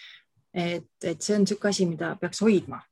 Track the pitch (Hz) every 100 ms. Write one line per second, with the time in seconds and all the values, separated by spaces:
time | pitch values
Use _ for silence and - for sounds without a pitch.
0 | - - _ _ _ 180 170 170 - -
1 | 175 160 - 208 196 208 202 190 175 156
2 | 165 - 175 - 214 185 - - -